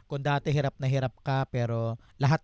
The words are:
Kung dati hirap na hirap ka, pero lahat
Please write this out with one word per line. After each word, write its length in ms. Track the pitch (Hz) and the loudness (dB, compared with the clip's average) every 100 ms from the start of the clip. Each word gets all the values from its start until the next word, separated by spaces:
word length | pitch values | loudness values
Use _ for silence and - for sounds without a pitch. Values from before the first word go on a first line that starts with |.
| - | -10
Kung 80 | 143 | -6
dati 320 | 139 143 - | -2 -2 0
hirap 240 | 143 135 - | 0 -2 -2
na 80 | 131 | -2
hirap 240 | 135 127 - | 0 -2 -6
ka, 240 | - 135 135 | -4 -2 -2
pero 480 | 127 120 117 113 113 - - | -2 -2 -2 -4 -6 -12 -2
lahat 240 | 139 156 | 2 2